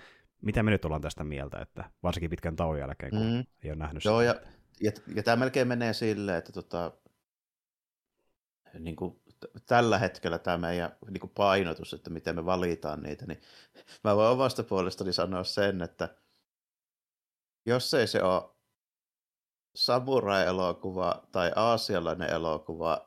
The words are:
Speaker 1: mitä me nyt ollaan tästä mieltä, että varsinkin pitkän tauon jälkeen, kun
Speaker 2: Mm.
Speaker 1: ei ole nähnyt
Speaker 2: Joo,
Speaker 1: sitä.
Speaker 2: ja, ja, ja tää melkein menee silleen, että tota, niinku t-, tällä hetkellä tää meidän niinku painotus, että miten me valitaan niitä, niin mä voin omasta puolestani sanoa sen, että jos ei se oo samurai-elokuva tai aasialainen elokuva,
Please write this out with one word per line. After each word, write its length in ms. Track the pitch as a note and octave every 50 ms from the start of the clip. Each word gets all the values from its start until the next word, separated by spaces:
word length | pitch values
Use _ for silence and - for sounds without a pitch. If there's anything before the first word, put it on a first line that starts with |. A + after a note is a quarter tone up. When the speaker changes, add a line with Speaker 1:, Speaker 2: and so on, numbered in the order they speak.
| - - - _ _ _ _ -
Speaker 1:
mitä 220 | - G#2+ G#2 A#2 G#2+
me 80 | G#2+
nyt 140 | G2+ F2+ -
ollaan 160 | D#2 D#2 D2+
tästä 220 | C#2+ D2+ - - D#2
mieltä, 360 | D2+ D2 C#2 C#2 D2 - G1+
että 300 | - - - - - - _ - -
varsinkin 260 | F2 E2 E2+ E2 D#2
pitkän 260 | E2+ - - E2 D#2+
tauon 240 | D#2 E2+ D#2+ D#2 C#2+
jälkeen, 300 | C#2 C2+ - - - C2
kun 100 | G#2+ G#2+ A2 A2+ A#2
Speaker 2:
Mm. 60 | B2 B2+ _ _ - -
Speaker 1:
ei 60 | D#2
ole 40 | D2+
nähnyt 300 | D#2 D#2 D2 D2 D2+ -
Speaker 2:
Joo, 160 | G#2+ A2 A#2
Speaker 1:
sitä. 120 | A#2+ A#2+ -
Speaker 2:
ja, 180 | - - - - - _ _ _ -
ja, 100 | G#2 G#2 G#2 - - - F2
ja 80 | G#2 G2+
tää 120 | A#2 A#2
melkein 320 | A#2+ C3 B2+ - C3+ B2
menee 260 | B2 B2 A#2+ A#2+ A2+ G#2+
silleen, 440 | - A#2+ A2 G#2 G2+ G2+ G2+ F2
että 140 | E2 - -
tota, 400 | - F2+ - - - E2+ F2 D#2 - _ _ _ _ _ _ _ _ _ _ _ _ _ _ _ _ _ _ _ _ _ _ _ _ _ _ _ _ _ _ _ _ _ _ - - E2
niinku 420 | D#2+ E2+ D#2 - F2+ E2+ - _ _ _ _ -
t-, 260 | - - - - _
tällä 320 | - B2 A#2+ A#2+ A2+ G2+
hetkellä 420 | F#2 G2 F#2 - - - F2+ F#2 F2
tää 180 | - F#2 F2
meidän 380 | F2 E2+ E2+ F2 F2 E2+ - - - - G2+
niinku 180 | F#2 F2+ G2
painotus, 680 | F#2 - - G2+ G2 F#2+ G2 F#2 E2+ D#2+ - E2 - -
että 160 | - - -
miten 260 | E2+ D#2+ - E2 E2
me 100 | E2+ E2
valitaan 580 | F2+ F#2 F2+ F2+ F2 E2 - - D2 D2 D2+ D2
niitä, 220 | D2 D2 - -
niin 160 | - D2 - _ - - - - _ _ - - - - - -
mä 120 | G#2+ G2+
voin 160 | G#2 A2 A#2
omasta 320 | B2+ B2+ C3+ B2 - - A2+
puolestani 500 | - G2+ F#2+ F2+ F2+ - - F#2+ F#2 -
sanoa 300 | - E2+ F#2 F#2+ F2+ F#2+
sen, 380 | - - G#2 G2 G2+ F#2+ F2+
että 340 | E2+ - _ - E2+ - - _ _ _ _ _ _ _ _ _ _ _ _ _ _ _ _ _ _ _ _ _ _ _ _ _ _ _ _ _ -
jos 280 | A2+ A#2+ B2+ - - E3
ei 140 | C3+ A2
se 160 | - - G#2 F#2
oo 340 | F#2 F#2 F2 - - _ _ _ _ _ _ _ _ _ _ _ _ _ _ _ _ _ _ _ _ _ _ _ _ -
samurai-elokuva 1500 | - - - B2 B2+ B2 C3+ C3+ A#2+ G#2+ G2+ G2 F#2+ E2+ F2 F2+ F#2 F#2 F2 F2 - - F#2+ F#2 F#2 F2+ F2 - - - _
tai 200 | - F#2+ F2 E2+ -
aasialainen 720 | G#2 A2 A#2 A#2 A2+ - - G2+ E2+ E2+ E2 D#2+ F2+ E2 -
elokuva, 760 | E2 D#2+ E2 E2 D#2 D2+ - - D#2+ E2 E2 E2 D#2 - -